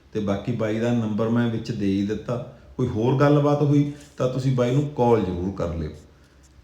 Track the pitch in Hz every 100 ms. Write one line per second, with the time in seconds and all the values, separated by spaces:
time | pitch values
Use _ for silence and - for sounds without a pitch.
0 | _ 110 98 98 - 107 110 110 120 120
1 | 107 104 113 120 120 113 - 101 101 98
2 | 101 107 - 120 - - - - 127 104
3 | 120 135 147 147 143 147 147 147 143 -
4 | - - 127 131 135 127 123 139 147 -
5 | 123 113 92 87 95 95 85 80 78 -
6 | - _ _ _ - -